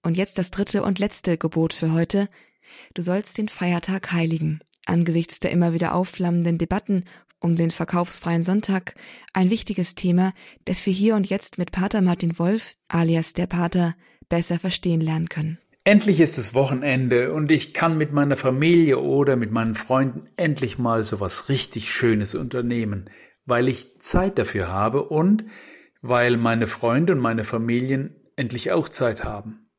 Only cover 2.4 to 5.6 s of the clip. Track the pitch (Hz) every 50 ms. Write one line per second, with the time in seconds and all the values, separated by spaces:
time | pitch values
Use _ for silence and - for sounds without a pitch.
2.4 | _ _ _ _ _ _ - - - _ _ - 170 180 180 202 208 - - -
3.4 | 214 214 - - 180 180 175 175 - - 190 190 - - 175 170 165 165 165 160
4.4 | 160 156 156 156 - _ _ _ - - 170 170 170 170 160 170 165 - - -
5.4 | - - - 175